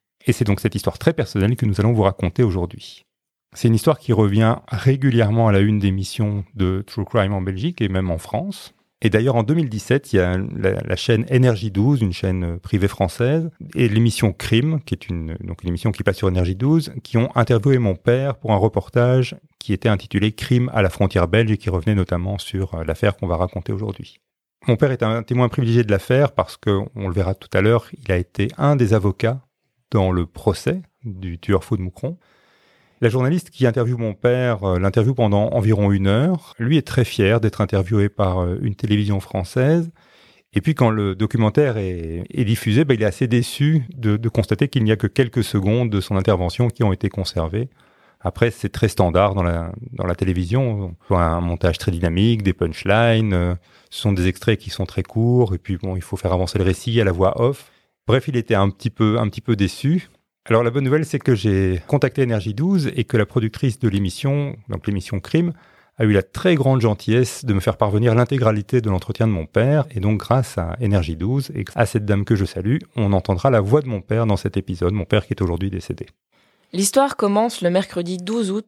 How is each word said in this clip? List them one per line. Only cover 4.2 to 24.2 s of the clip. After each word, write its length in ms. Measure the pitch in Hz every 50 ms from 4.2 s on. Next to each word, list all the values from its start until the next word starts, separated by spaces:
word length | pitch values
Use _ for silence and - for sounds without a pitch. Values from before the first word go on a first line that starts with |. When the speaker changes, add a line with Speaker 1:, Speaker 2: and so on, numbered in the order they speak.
| 107 101 98 110 113 113 120 - - -
Speaker 1:
régulièrement 800 | - 98 - 135 135 135 131 135 117 117 110 101 110 113 113 110
à 60 | 101
la 60 | 98
une 200 | 101 107 107 104
d'émissions 640 | 98 98 95 98 95 - - - 107 104 104 101 95 - -
de 280 | 107 95 92 95 98 -
True 200 | - - 113 95
Crime 260 | - - 113 98 98
en 100 | 104 95
Belgique 380 | 92 98 95 95 113 175 180 -
et 100 | 117 95
même 200 | 95 95 92 92
en 80 | 82 82
France. 560 | - - - 110 175 202 190 - - - _ _ _ _ _ _ -
Et 80 | 110
d'ailleurs, 240 | 95 107 117 139 120
en 80 | 117 110
deux 100 | 104 156
mille 160 | 170 156 123
dix-sept, 420 | 110 104 - - 120 143 - -
il 40 | -
y 40 | 95
a 200 | 90 90 90 92
la, 420 | 101 110 - - 101 95 101 87
la 140 | - - 92
chaîne 280 | - - - 117 110 - -
N 180 | 131 123 127 127
R 60 | 113
J 160 | 95 110 107
douze, 320 | 90 98 107 135 143 127
une 120 | 117 95 87
chaîne, 300 | - - 95 92 92 90
euh, 140 | 85 85 90
privée 300 | - - - 98 98 95
française, 640 | - - 98 90 - - 120 127 151 165 165 165 - _ - 147 -
et 120 | - 127 110
l'émission 460 | 101 110 117 113 - - 120 101 87
Crime, 460 | - - - 110 117 131 156 160 143 - -
qui 80 | 92
est 120 | - - -
une, 300 | 90 82 80 80 82 -
donc 200 | 92 90 87 -
une 80 | - 90
émission 220 | 87 85 - 110
qui 100 | 95 -
passe 160 | 101 101 92 -
sur 120 | - 95
N 100 | 90 92
R 60 | 90
J 100 | 87 95
douze, 360 | 95 123 143 160 165 143 - - 135 -
qui 120 | - - 117
ont 100 | 120 - -
interviewé 420 | 123 117 - 123 113 104 139 135 127
mon 160 | 117 101 90
père 440 | - - 120 120 131 135 143 - -
pour 160 | - 110 107
un 20 |
reportage 800 | 98 117 107 - 101 - - - 120 120 123 127 131 123 - - - - _ _ _
qui 120 | - -
était 160 | 101 92 - 113
intitulé 440 | 104 95 - - - 101 101 110
Crime 400 | 107 - - - 127 123 123 127 123
à 80 | 113
la 80 | 98 90
frontière 380 | - - 101 92 - 95 87 85
belge 240 | 98 110 117 107
et 60 | 107 -
qui 120 | - 98
revenait 240 | 90 90 80 110 104
notamment 460 | 98 90 - 90 87 87 98 101 98
sur, 340 | - - - 95 95 - -
euh, 100 | 82 80
l'affaire 340 | 80 80 - - 101 98 -
qu'on 100 | 104 87
va 100 | 85 82
raconter 340 | 90 92 - 92 - -
aujourd'hui. 460 | 104 95 110 104 95 - - - - _